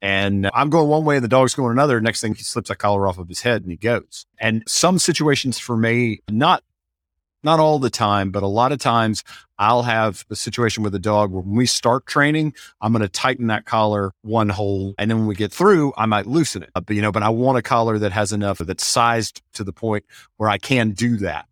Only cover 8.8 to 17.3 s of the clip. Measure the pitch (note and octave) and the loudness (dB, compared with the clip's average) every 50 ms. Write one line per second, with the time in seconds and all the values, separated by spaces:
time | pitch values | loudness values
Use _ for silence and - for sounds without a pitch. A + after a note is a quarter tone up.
8.8 | - C3 A#2 A#2 A2+ A2 G#2+ - - - - - _ _ _ - G2+ A2 B2 A#2+ | 0 2 2 2 2 2 -2 -4 -8 -14 -20 -20 _ _ _ 0 2 4 4 4
9.8 | A#2+ B2 A2 A2+ A2 A2 F#2 - - _ G#2+ - - A#2 - A#2+ A#2+ A2 - A2+ | 2 2 0 0 0 0 -2 -6 -12 _ -10 -8 -8 -8 -2 0 0 0 0 -2
10.8 | G#2+ G#2 G2 F#2+ F2+ G#2+ G#2+ G#2 G#2 G2 F#2 F#2 F2 G2 G#2 A#2+ B2+ A#2 - - | -4 -4 -4 -4 -2 0 2 2 2 0 -2 -6 -6 -2 0 0 0 0 0 0
11.8 | - A#2+ A#2+ C3 _ - - D3 C#3+ D3 D3+ D#3 D#3 D3 - - - - _ _ | 2 2 0 0 _ -2 0 2 2 2 2 0 -2 -2 -4 -8 -20 -20 _ _
12.8 | G#2+ A2 A2+ A2+ G#2+ G2 _ - - C3 C3 B2+ A#2+ A2+ G#2+ G#2+ - - A#2 A2+ | -2 0 2 2 0 -2 _ -2 0 0 0 0 -2 -2 -2 -2 -4 -2 0 2
13.8 | G#2+ G#2+ G#2+ G2+ G2 F#2+ - _ _ G#2+ A2 A2+ G#2+ G#2 G2 G2 G#2 G2+ G2 F#2+ | 2 2 2 0 -2 -4 -6 _ _ -2 0 0 2 2 0 -2 -2 -2 -2 -2
14.8 | F#2+ G2 G2 - G2+ A2 A2+ A2+ A2 G#2+ G2 F2+ G#2 G2 - - F3+ G#3+ G3+ D#3+ | -4 -6 -6 -4 -2 0 0 0 0 0 0 -2 -4 -6 -2 2 4 4 4 4
15.8 | D3 C#3 - - A2 A2 G#2+ G#2 G2 G#2+ C3+ E3+ D3+ - - F#2+ E2 - _ G2 | 2 0 -2 -2 0 0 0 0 -2 0 0 0 0 -2 -4 -10 -12 -8 _ -10
16.8 | F2+ - G#2 G2+ G#2+ G#2+ F#2+ A2 G#2 A2 | -6 -4 -2 0 0 0 0 2 2 2